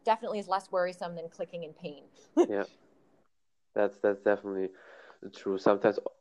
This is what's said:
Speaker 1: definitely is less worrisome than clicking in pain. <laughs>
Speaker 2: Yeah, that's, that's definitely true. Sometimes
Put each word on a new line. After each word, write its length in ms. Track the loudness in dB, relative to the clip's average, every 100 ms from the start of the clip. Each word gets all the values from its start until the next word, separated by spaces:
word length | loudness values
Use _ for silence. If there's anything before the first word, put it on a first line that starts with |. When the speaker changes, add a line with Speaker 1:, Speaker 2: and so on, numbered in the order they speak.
Speaker 1:
definitely 340 | 0 0 -2 -6
is 100 | -2
less 220 | -2 -2
worrisome 440 | -2 -2 -4 -10 -10
than 120 | -12
clicking 360 | -10 -10 -10
in 80 | -12
pain. 300 | -12 -14 -14 -20 _ _ 2
<laughs> 100 | 2
Speaker 2:
Yeah, 160 | 0 -4 _ _ _ _ _ _ _ _ _ _
that's, 220 | 0 0 2
that's 220 | 0 2
definitely 480 | 2 2 0 -4 -6 -8 -20 -20 -20 -18 -16
true. 240 | -8 -4 2
Sometimes 400 | 4 4 4 2 -4 -10